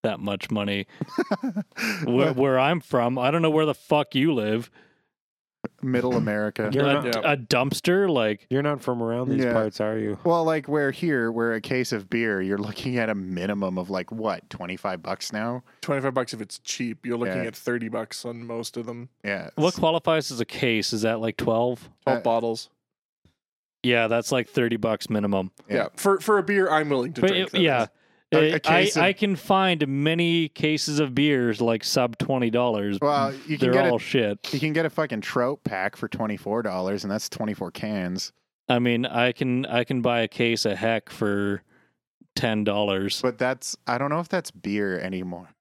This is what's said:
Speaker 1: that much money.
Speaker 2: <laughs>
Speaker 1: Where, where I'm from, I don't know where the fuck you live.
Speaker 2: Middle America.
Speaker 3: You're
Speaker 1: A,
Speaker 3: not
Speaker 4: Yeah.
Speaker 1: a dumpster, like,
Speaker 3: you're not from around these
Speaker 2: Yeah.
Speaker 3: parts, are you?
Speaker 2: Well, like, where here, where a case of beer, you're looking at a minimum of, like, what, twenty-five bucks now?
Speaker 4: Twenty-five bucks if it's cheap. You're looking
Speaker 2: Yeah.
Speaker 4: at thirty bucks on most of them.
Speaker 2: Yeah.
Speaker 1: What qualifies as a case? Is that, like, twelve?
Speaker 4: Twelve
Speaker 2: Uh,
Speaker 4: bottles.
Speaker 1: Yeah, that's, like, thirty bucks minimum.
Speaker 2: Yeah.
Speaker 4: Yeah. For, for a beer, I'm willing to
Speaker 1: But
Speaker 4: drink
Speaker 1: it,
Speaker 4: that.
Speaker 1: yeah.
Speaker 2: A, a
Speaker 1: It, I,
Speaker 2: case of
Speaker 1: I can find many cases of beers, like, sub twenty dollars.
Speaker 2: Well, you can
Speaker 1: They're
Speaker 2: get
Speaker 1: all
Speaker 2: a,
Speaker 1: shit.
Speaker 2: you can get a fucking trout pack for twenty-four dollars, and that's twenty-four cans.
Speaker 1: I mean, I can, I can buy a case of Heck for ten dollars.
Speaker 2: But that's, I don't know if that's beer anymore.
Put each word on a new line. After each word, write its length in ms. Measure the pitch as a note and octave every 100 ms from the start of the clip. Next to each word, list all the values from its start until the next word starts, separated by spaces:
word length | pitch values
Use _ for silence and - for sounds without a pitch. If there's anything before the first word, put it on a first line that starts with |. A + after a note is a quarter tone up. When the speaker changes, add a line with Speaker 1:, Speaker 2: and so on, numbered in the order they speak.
Speaker 1:
that 160 | A2+ G2+
much 300 | G2+ G2 -
money. 380 | G#2 G2+ G2+ G2 - - - F4+ D#4
Speaker 2:
<laughs> 640 | C4 F#3 - - A3+ G3 C#3+
Speaker 1:
Where, 280 | B2 D3
where 240 | B2+ C3+ C3
I'm 200 | C#3 E3+
from, 400 | - B2+ A#2+ C3
I 100 | B2+
don't 140 | E3
know 80 | D#3+
where 140 | D#3 D#3
the 80 | C#3
fuck 400 | - D3+ C#3+ C3
you 180 | D3+
live. 380 | C3+ G#2+ A2+ A#2 _ _ _ _ _ _ _ _ _ - _
Speaker 2:
Middle 320 | C3+ B2 B2 A#2+
America. 540 | G#2+ G#2 G#2+ - G#2+
Speaker 3:
You're 120 | C3+ C#3+
Speaker 1:
A, 60 |
Speaker 3:
not 120 | C#3 B2+
Speaker 4:
Yeah. 280 | A2+ D#3
Speaker 1:
a 40 | C#3+
dumpster, 720 | G#2+ B2 C3+ - - F#3 G3
like, 380 | C#3 A2 G#2 _
Speaker 3:
you're 140 | C3
not 180 | D3 C#3+
from 200 | - A#2+
around 280 | A2+ A#2 B2+
these 140 | C3+
Speaker 2:
Yeah. 100 | B2+
Speaker 3:
parts, 260 | A#2 A2 -
are 180 | G#2+ A2
you? 200 | G#2+ G2
Speaker 2:
Well, 200 | F3 E3+
like, 240 | D#3+ D#3 C#3+
where 220 | D3 C#3
here, 400 | C3+ E3+ C3+ A#2
where 220 | A#2 A#2
a 80 | A2+
case 300 | - B2+ B2
of 180 | A2 F#2+
beer, 320 | A2+ A2+ G2
you're 160 | F#2+ G2+
looking 400 | G#2 G#2+ C3 B2
at 120 | A2
a 60 | G#2
minimum 640 | F#2 F2+ F#2+ G2+ F#2+ F#2
of, 120 | F2+
like, 200 | F#2+ F2+
what, 380 | A2+ A2 F2+ _
twenty-five 540 | - F2 F#2 G2+ F2+
bucks 280 | E2+ F#2+ -
now? 320 | G#2+ A2+ B2 _ _
Speaker 4:
Twenty-five 320 | - C#3 C3+ B2+
bucks 180 | B2
if 80 | A2+
it's 160 | G#2+ -
cheap. 460 | - - A#2+ A3 A#2+
You're 120 | A#2+
looking 260 | A#2 F#2
Speaker 2:
Yeah. 60 | A2+
Speaker 4:
at 60 | -
thirty 340 | - A#2+ A2+
bucks 360 | A2+ A2 - A#2+
on 180 | A#2 A#2
most 300 | A#2 A2+ B2
of 100 | A#2
them. 220 | A#2 B2 _
Speaker 2:
Yeah. 260 | G2+ G2 E2 -
Speaker 1:
What 200 | D#3+ -
qualifies 560 | D#3+ E3 - D#3+ C#3+
as 80 | A#2+
a 60 | A2+
case? 480 | - C3 A2+ G2
Is 100 | A2
that, 160 | A2 A2+
like, 180 | A2+ -
twelve? 520 | - A2+ B2 B2 - _ -
Speaker 4:
Twelve 140 | B2
Speaker 2:
Uh, 20 |
Speaker 4:
bottles. 480 | A#2+ A2+ A#2 A2+ - _ _ _ _ _ _ _ _ _ _ _
Speaker 1:
Yeah, 240 | B2 A#2+ A2+
that's, 240 | A#2 A2+
like, 180 | C3 A2+
thirty 280 | - A#2 A2+
bucks 320 | A2+ G#2+ -
minimum. 400 | G#2+ G2+ G2 F#2 _ -
Speaker 2:
Yeah. 60 | G#2
Speaker 4:
Yeah. 120 | G#2 -
For, 240 | G3 G3
for 180 | - G#3
a 40 |
beer, 260 | F#3+ G3+ F#3
I'm 180 | D#3 D3+
willing 240 | C3+ B2
to 80 | C#3+
Speaker 1:
But 60 | F#3
Speaker 4:
drink 200 | F#3 F#3
Speaker 1:
it, 40 |
Speaker 4:
that. 80 | F#3+
Speaker 1:
yeah. 260 | E3 B2+ A2 _ _ _ _
Speaker 2:
A, 40 | D#3
a 40 | D#3 D#3+
Speaker 1:
It, 120 | D#3
I, 140 | E3+
Speaker 2:
case 120 | G3 D#3
of 80 |
Speaker 1:
I 80 | F3+
can 240 | F#3+ G#3 F3+
find 500 | - F#3+ F#3+ E3+ C#3+
many 580 | C#3 D3+ E3 E3+ E3+ D#3
cases 520 | - D3+ D3+ - D3
of 120 | D3
beers, 460 | B2+ D3 C3+ A#2+ G#2+
like, 240 | A#2 A2+
sub 340 | - - B2 A2+
twenty 320 | C3+ C3 A#2+
dollars. 480 | A#2+ B2 G#2+ G#2 G2
Speaker 2:
Well, 320 | C#3+ C#3+ C#3 C3+ D3
you 120 | D3+
can 140 | B2+
Speaker 1:
They're 20 |
Speaker 2:
get 140 | C3 C3
Speaker 1:
all 60 | A#2+
Speaker 2:
a, 20 |
Speaker 1:
shit. 540 | - C3+ G#2+ G2+ -
Speaker 2:
you 60 | C#3
can 100 | D#3
get 140 | D#3 D#3+
a 40 |
fucking 300 | - D3+ A2
trout 460 | - B2+ B2 D3 -
pack 320 | F#2+ G2 -
for 100 | A2
twenty-four 540 | - A2 G2+ G2+ A2
dollars, 420 | A2 F#2 F#2 G2+
and 80 | G2
that's 160 | G#2 -
twenty-four 440 | - G#2+ G2 F2+
cans. 600 | - G#2+ G#2 F2+ F#2 - _ _ _ -
Speaker 1:
I 100 | A#2+
mean, 260 | A#2+ A#2 B2+
I 280 | A#2+ B2
can, 320 | - C3 B2 C3+
I 180 | A#2
can 180 | A#2+ B2+
buy 200 | A#2+ A#2+
a 80 | A2+
case 340 | - A#2 A2+
of 140 | A2 F#2+
Heck 320 | A2+ A2+ -
for 520 | - G#2+ G2+ G2+ G2 _ _ _ _ _ _ -
ten 300 | - A#2+ G#2+
dollars. 580 | G#2 G#2 G#2 F#2+ G2 -
Speaker 2:
But 160 | B2+ A2+
that's, 380 | B2+ C3 - - -
I 120 | B2
don't 120 | C#3+
know 120 | D#3
if 80 | E3+
that's 200 | F#3 -
beer 460 | F#2 G2+ G#2 G2+ F2+
anymore. 520 | F#2 F#2 F2+ F2 F2 _